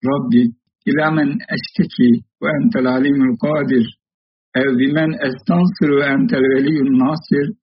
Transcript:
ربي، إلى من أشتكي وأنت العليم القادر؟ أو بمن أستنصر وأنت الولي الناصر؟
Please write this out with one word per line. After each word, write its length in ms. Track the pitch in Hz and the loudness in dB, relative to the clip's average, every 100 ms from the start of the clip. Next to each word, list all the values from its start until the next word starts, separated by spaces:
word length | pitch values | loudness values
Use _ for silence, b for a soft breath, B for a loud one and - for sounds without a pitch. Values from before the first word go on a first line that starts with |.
| 127 | -2
ربي، 320 | 139 127 120 120 - _ _ - | -2 2 2 2 -2 _ _ -4
إلى 160 | 143 156 160 | -2 0 0
من 100 | 143 147 - - | -2 -4 -6 -10
أشتكي 560 | - - 170 - 123 117 - _ | -10 -4 -4 2 2 2 0 _
وأنت 320 | 147 151 135 113 | -4 0 0 0
العليم 420 | 127 127 139 139 131 | -2 0 0 0 0
القادر؟ 580 | 113 147 151 127 131 113 - _ _ _ _ _ - | -2 -2 -2 0 0 0 -6 _ _ _ _ _ -4
أو 120 | 135 123 | 0 0
بمن 300 | 135 147 156 - 135 | 0 0 -2 -2 -6
أستنصر 600 | 131 - 175 180 - 151 143 | -8 -2 2 2 0 0 2
وأنت 340 | 143 139 131 135 | 2 0 0 2
الولي 380 | 131 135 139 156 135 | 2 2 0 0 2
الناصر؟ 600 | 131 131 156 - 143 143 - | 2 0 -2 -2 -2 -2 -8